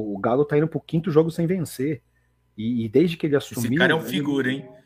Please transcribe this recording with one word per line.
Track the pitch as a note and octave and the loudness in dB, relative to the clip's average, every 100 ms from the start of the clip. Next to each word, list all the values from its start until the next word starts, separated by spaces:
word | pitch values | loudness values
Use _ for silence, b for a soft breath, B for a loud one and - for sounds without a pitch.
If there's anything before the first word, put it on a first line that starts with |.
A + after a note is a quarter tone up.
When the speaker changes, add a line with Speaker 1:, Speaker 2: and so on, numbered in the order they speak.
| G#2+ | 0
Speaker 1:
o | G2 | -2
Galo | A2+ B2+ | 0 2
tá | D3 D3 | 2 2
indo | D#3 | 0
pro | D3 | -2
quinto | - D#3+ F3 | -4 -2 2
jogo | D3 E3 | 2 2
sem | D#3+ E3 | 0 -2
vencer. | F#3+ D3 - C#3 C#3+ _ _ _ _ _ - | -2 -6 -6 -6 -6 _ _ _ _ _ -8
E, | A2 A#2+ | -4 -2
e | A2+ | 2
desde | B2+ F3 E3 | 4 4 0
que | D#3 | 0
ele | C#3 | 0
Speaker 2:
Esse | - | -2
Speaker 1:
assumiu, | B2 A2+ C#3 | -6 -2 2
Speaker 2:
cara | F3+ | 4
é | G#3 | 2
um | |
Speaker 1:
ele | A2+ | 0
Speaker 2:
figura, | C#3 C#3+ C#3 B2 | -4 -2 0 0
hein? | C3+ - - | -2 -8 -20